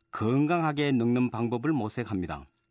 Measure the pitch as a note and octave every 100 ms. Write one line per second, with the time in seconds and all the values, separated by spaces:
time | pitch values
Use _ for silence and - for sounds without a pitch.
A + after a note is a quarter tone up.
0 | _ - A2 C3+ D3+ F3 D#3+ C#3+ C#3+ B2+
1 | A#2 B2+ B2 A2 A#2 A#2+ C#3+ D3+ G#2+ -
2 | A2 G2 D#2+ D2 C2+ _ _